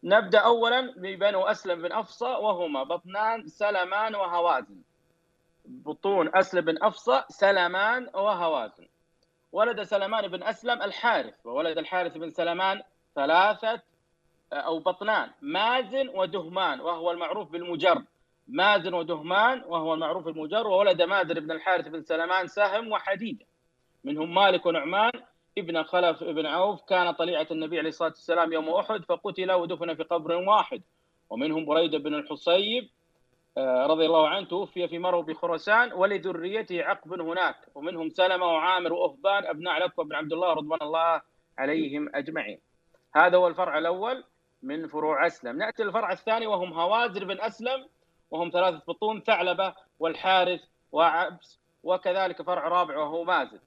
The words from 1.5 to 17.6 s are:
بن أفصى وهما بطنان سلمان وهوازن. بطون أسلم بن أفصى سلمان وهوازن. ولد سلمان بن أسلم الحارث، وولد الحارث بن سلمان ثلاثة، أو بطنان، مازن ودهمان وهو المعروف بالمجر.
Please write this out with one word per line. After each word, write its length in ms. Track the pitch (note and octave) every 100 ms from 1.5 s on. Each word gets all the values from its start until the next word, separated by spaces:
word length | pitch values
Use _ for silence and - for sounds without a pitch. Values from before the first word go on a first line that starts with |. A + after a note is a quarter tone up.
| G3 F#3+ E3+
بن 100 | E3+
أفصى 340 | G#3 G#3+ - A#3+
وهما 580 | B3 G#3+ F3+ E3+ C#3
بطنان 640 | C3+ F3 F3+ G3 A3 A3+ D#3+
سلمان 680 | - G#3 G3+ F3+ G3 A3 G#3
وهوازن. 680 | F#3 F3 E3+ C#3 A#2+ F#2+ _ _ _ _ _ _ _ _ -
بطون 720 | - - D#3 G3 G3 D#3 F#3
أسلم 300 | F#3 F3+ E3
بن 180 | D#3+
أفصى 400 | G#3+ - - C4 -
سلمان 800 | - G3 G3 F3 F#3 G#3 B3 B3
وهوازن. 760 | F#3 G3+ F#3+ E3+ D3 A2 - E2+ _ _ _ _ _ _
ولد 300 | F3 A3+ G#3
سلمان 460 | G3+ G3+ G3 A3 G3
بن 160 | F3+
أسلم 380 | G3+ A3 A#3 A#3+
الحارث، 640 | G3+ - A#3+ G3+ A2+ - A#2
وولد 320 | B2+ E3 D#3+
الحارث 400 | D#3 F#3 E3+ D#3+
بن 140 | E3
سلمان 500 | D#3+ E3+ E3+ F#3+ G3 - _ _ -
ثلاثة، 680 | C#3 E3 G3 G#3 A3+ A3+ _ _ _ _ _ _ _
أو 260 | C#3+ D3+ E3
بطنان، 500 | E3+ F3+ G#3 G#3 A#2+ -
مازن 680 | C#3+ F3 A3 B3+ A3+ C4 C4
ودهمان 720 | F#3+ F#3 F#3 D#3+ F#3 F3+ C3
وهو 300 | D#3 E3+ E3+
المعروف 380 | E3+ E3 G3 F#3+
بالمجر. 540 | E3+